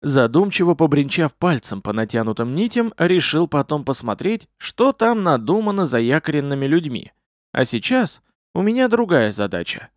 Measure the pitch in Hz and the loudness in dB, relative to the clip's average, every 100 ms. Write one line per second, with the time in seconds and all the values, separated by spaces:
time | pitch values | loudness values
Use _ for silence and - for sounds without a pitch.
0 | - 135 117 131 202 - 175 160 160 143 | 2 2 4 4 2 2 0 2 2 2
1 | 139 - 156 - 180 147 - 98 101 104 | 0 0 -2 0 0 0 -2 -8 -6 -4
2 | 110 120 113 107 120 135 226 240 233 - | -2 -2 -2 -2 -4 -2 -2 -2 -4 -2
3 | 170 180 - 151 170 147 139 151 139 135 | 0 2 0 0 0 -2 -2 -4 -4 -4
4 | 120 101 180 226 - _ - - 262 269 | -4 -4 -2 -4 -8 _ -16 0 0 2
5 | 226 233 185 139 110 196 214 196 175 123 | 0 2 2 0 2 0 0 -2 0 0
6 | 117 147 - 151 143 139 135 160 156 123 | 2 0 0 -4 -2 -4 0 0 0 -8
7 | - _ _ _ _ - 180 117 - 254 | -12 _ _ _ _ -2 0 0 0 0
8 | 214 - _ _ _ - 196 240 254 233 | 0 -4 _ _ _ -2 0 2 2 2
9 | 226 165 110 101 101 87 87 - - | 2 2 2 0 -4 -4 -6 -10 -12